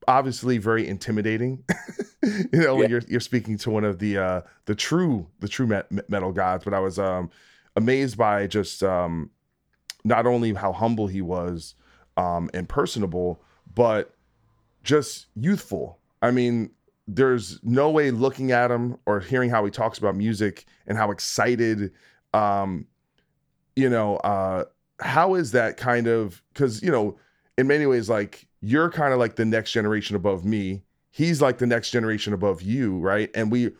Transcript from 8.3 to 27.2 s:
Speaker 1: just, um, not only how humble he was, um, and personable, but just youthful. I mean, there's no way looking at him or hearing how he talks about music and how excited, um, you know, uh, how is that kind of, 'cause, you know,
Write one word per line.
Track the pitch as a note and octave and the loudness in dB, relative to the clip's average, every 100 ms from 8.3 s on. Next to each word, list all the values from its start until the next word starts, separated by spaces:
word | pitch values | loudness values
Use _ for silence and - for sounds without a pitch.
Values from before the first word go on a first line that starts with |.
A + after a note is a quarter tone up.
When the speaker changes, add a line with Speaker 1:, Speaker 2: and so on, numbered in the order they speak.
| G#2 G2+ | 2 0
Speaker 1:
just, | G#2+ F#2 - | -2 -4 0
um, | G2 F2+ F2 E2 D2 _ _ _ _ _ - - | 0 2 0 -4 -8 _ _ _ _ _ -20 -6
not | A2 A#2 A#2 | 0 2 2
only | B2 A2+ | 2 0
how | G2 G2+ | 0 -2
humble | F2+ A2+ A2+ G#2 | 0 0 0 -2
he | F#2+ | -4
was, | F2 F2+ F2 F2 - - _ _ _ - | -4 -4 -4 -6 -10 -20 _ _ _ -2
um, | F2+ E2+ F2 | 0 0 -4
and | F2+ F2 | -6 -6
personable, | - D#3 A#2+ F#2+ F2 F2 E2 _ _ - | -2 -2 -2 -4 -2 -4 -6 _ _ -6
but | F#2 A#2 G#2+ - _ _ _ _ _ _ _ | 2 2 2 -2 _ _ _ _ _ _ _
just | - D3 - - - - | 0 2 2 -8 -14 -6
youthful. | C#3+ G3+ - F#2 B1+ - _ - | -2 -2 -2 -8 -8 -12 _ -2
I | B2 | 0
mean, | B2 A#2+ A#2+ G#2+ _ _ _ - | 2 2 0 -2 _ _ _ -6
there's | F#2+ C3 B2 F2 F2 | 2 2 2 -2 -8
no | A2+ B2 D3+ | -2 2 4
way | D#3 C#3+ | 4 2
looking | A#2 C3 C3 C3 | 2 0 0 0
at | B2 B2 | 2 2
him | A#2+ B2 B2 - | 0 -2 -4 -2
or | G#2 | -2
hearing | - C3 B2 | 0 0 2
how | A#2 | 2
he | G2+ | 0
talks | - A2+ - | -2 -4 -2
about | G#2 F#2+ | -2 0
music | G#2+ G#2 G#2+ - - _ - | 0 0 -2 -4 -14 _ -6
and | G#2+ | -2
how | G#2+ | -2
excited, | G2 - - A2 A#2+ A#2 G#2+ G2+ - _ _ _ | -2 -6 -2 0 2 0 0 -4 -8 _ _ _
um, | G#2+ G#2 G2+ G2 F2 - _ _ _ _ _ _ _ _ - | 0 2 0 -2 -4 -8 _ _ _ _ _ _ _ _ 0
you | C3 | 2
know, | A#2+ G#2+ G2 | 2 0 0
uh, | G2+ G2 F#2+ F#2 - _ _ - | 0 0 -2 -2 -6 _ _ -10
how | - C3+ F#3 F#3+ | -2 2 2 2
is | C#3+ | 2
that | A#2+ A2+ - | 2 0 -2
kind | B2+ A#2+ A#2 | -2 0 2
of, | A2+ G#2+ - _ - | 0 0 -8 _ -2
'cause, | C#3 A2 | -2 0
you | F3+ | 0
know, | C3 G#2+ G2+ | 2 0 -4